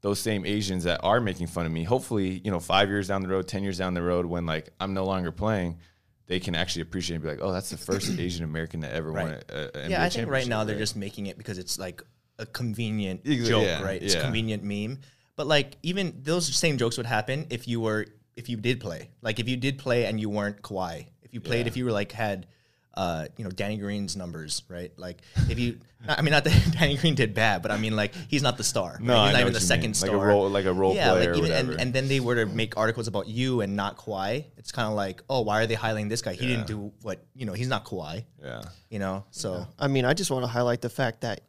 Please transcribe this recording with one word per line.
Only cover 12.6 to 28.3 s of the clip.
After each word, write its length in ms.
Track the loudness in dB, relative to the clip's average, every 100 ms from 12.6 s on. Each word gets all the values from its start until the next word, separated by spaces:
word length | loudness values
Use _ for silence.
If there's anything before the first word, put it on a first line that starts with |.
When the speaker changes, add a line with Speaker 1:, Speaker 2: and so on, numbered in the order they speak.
| -6 -2 -2 -2 -2 -4
Speaker 1:
Exa- 220 | -2 0 4
Speaker 2:
joke, 180 | 4
Speaker 1:
yeah, 180 | 4 2
Speaker 2:
right? 200 | -2 -2
It's 120 | 0
a 40 | 0
Speaker 1:
yeah. 60 |
Speaker 2:
convenient 380 | 2 0 -2 -2
meme. 360 | -4 -4 -4 -8 -12 _ _ -8
But, 100 | 2
like, 300 | 2 2 -4
even 380 | -4 -2 -2 -4
those 240 | -2 0 0
same 240 | 2 2 2
jokes 180 | 0 0
would 100 | -2
happen 400 | -2 0 -4 -4
if 180 | -8 -4
you 120 | -2
were, 260 | 0 0 -4 -12 _ -18
if 120 | -8
you 80 | -4
did 240 | -2 -2
play. 300 | -2 -8 -12 _
Like, 180 | -4 -2
if 80 | -2
you 80 | 0
did 180 | -2 -2
play 280 | 0 2 2
and 120 | 0
you 120 | -2
weren't 320 | -2 -2 -4
Kawhi. 440 | -8 -6 -6 -8 -14 _
If 120 | -16
you 60 | -14
played, 200 | -2 0
Speaker 1:
Yeah. 40 | 0
Speaker 2:
if 100 | -2
you 80 |
were, 80 | 0
like, 200 | 0 -2
had, 340 | -2 -2 -4 -8 _ _ _ _
uh, 320 | -4 -2 -2 -6 -8
you 80 |
know, 60 | -10
Danny 260 | -4 -4 -4
Green's 400 | -4 -4 -4 -6
numbers, 460 | -8 -10 -6 -8 -8
right? 240 | -12 -12 -12
Like, 200 | -12 -12 -8 2 2
if 100 | 4
you, 200 | 0 -2 -14
<laughs> 160 | _ -4
I 140 | 0
mean, 100 | 4
not 120 | 4
that 280 | 8 8 8
<laughs> 60 | 4
Danny 180 | 4 4
Green 180 | 2
did 200 | 4 2
bad, 260 | 4 4 4
but 80 | 0
I 60 | 0
mean, 180 | 0 2
like, 180 | 0 -2
he's 140 | -2